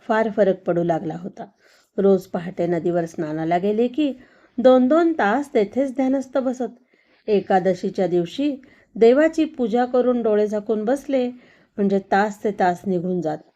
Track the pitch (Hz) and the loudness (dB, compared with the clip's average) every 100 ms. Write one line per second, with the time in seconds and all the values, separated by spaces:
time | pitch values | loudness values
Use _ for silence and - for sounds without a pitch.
0 | - 220 226 208 196 185 - 170 175 160 | -4 -2 0 0 0 0 -2 -2 0 -2
1 | 165 165 190 - 175 _ _ _ _ - | -4 -10 -12 -16 -20 _ _ _ _ 0
2 | 196 190 185 190 170 180 175 175 170 175 | 2 2 0 -10 -8 -6 -2 -2 0 -2
3 | 170 - 156 156 160 175 196 214 247 247 | -4 -6 -6 -4 -2 -2 0 0 -2 0
4 | 294 247 - _ _ - 254 254 254 311 | -4 -4 -14 _ _ 2 4 6 6 4
5 | 339 320 302 277 285 240 202 240 277 247 | 2 2 0 0 0 0 0 -2 -4 -2
6 | 262 269 262 277 254 247 240 - _ _ | 0 -2 -2 -4 -4 -4 -8 -10 _ _
7 | _ _ - 208 190 190 185 185 196 190 | _ _ -2 0 2 0 2 -2 -4 -2
8 | 185 175 170 - 285 262 - _ _ 202 | 0 0 -2 -2 -4 -4 -12 _ _ 2
9 | 226 254 320 320 311 - 233 240 247 254 | 4 6 2 2 -4 -2 -2 -2 0 0
10 | 247 240 226 208 208 208 208 214 214 285 | 0 0 0 0 0 -2 -4 -4 -2 -4
11 | - 269 247 247 - _ _ - 202 196 | -2 -2 -2 -8 -20 _ _ -2 0 0
12 | 190 196 214 202 220 202 185 175 202 180 | 0 0 0 -2 -6 0 0 0 -2 -4
13 | 180 180 156 156 - | -2 -4 -4 -6 -12